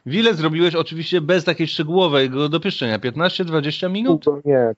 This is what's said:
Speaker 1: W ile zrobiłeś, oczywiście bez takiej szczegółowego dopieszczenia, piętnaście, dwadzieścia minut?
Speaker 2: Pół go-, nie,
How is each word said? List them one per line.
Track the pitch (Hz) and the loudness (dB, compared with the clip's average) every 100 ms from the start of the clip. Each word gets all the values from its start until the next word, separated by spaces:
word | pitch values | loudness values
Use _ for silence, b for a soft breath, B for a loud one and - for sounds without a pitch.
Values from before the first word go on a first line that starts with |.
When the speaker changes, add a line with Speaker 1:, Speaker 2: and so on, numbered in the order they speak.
| 127 | -6
Speaker 1:
W | |
ile | 175 226 | 0 2
zrobiłeś, | 214 160 160 175 | 2 0 2 2
oczywiście | 165 156 160 156 180 | 2 -2 -6 -2 0
bez | 151 185 | 2 0
takiej | 180 165 160 | 0 -2 -2
szczegółowego | - 156 180 180 143 135 131 147 | -4 -2 2 4 4 2 0 -2
dopieszczenia, | 160 196 - 123 107 | -2 -2 -4 -2 -2
piętnaście, | 123 127 180 180 | -2 -2 -2 -2
dwadzieścia | 175 160 147 151 185 | -2 -2 -2 -4 -4
minut? | 196 240 156 | -2 0 0
Speaker 2:
Pół | 147 | 0
go-, | 143 | -2
nie, | 143 135 117 | 2 2 2